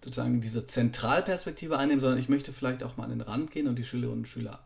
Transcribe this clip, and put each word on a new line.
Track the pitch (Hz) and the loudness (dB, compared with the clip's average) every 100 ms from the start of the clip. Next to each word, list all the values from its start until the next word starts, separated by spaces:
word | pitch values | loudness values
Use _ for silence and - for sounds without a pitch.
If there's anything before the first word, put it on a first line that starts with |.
sozusagen | 127 123 123 120 | -10 -2 2 2
diese | 110 113 | 2 -4
Zentralperspektive | - 127 117 - 117 135 160 180 170 - 160 143 | -2 2 2 2 2 2 2 -2 -4 -8 -2 2
einnehmen, | 143 139 | 4 4
sondern | 131 127 | 4 2
ich | 127 | 4
möchte | 139 - | 2 0
vielleicht | - 127 127 | -4 -2 -2
auch | 120 - | -6 -6
mal | |
an | 120 | -6
den | 117 | -6
Rand | 113 120 156 | -4 -4 -2
gehen | 156 143 | -2 0
und | 120 | 0
die | |
Schülerinnen | 113 123 120 113 | -2 -2 -2 -4
und | 113 | -6
Schüler | 120 110 - | -6 -8 -10